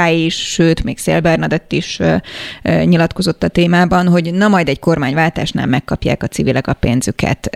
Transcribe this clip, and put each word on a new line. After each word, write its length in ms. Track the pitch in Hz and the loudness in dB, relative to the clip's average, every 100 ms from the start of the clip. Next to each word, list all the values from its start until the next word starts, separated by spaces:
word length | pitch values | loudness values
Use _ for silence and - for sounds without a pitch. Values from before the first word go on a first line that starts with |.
| 170 | 2
is, 240 | 165 165 - | 2 0 -4
sőt, 480 | - - 165 165 | -6 2 2 2
még 140 | - - | -2 -4
Szél 240 | - 160 | -2 0
Bernadett 500 | 165 160 156 170 - | 2 0 0 -4 -4
is, 280 | 147 - - | -6 -6 -2
ö, 160 | 165 165 - - - - | 0 0 -4 -14 -14 -8
ö, 200 | - 165 | -2 2
nyilatkozott 600 | 165 170 165 - 175 - | 4 2 2 -2 -4 -2
a 40 | 170 | -2
témában, 600 | - 175 175 180 180 180 | 0 2 2 2 2 4
hogy 260 | 175 165 | 2 2
na 140 | 180 208 | 0 2
majd 200 | 190 151 | 2 2
egy 120 | 143 | 0
kormányváltásnál 880 | 175 160 131 156 160 160 160 - 127 | 0 0 0 0 0 0 -4 -2 0
megkapják 560 | 127 - 147 - - | -2 -2 -4 -2 -2
a 40 | 117 | -4
civilek 400 | - 127 127 - | -2 0 0 -2
a 60 | |
pénzüket. 760 | - 120 123 104 - - - - | -2 0 0 -2 -2 -2 -2 -4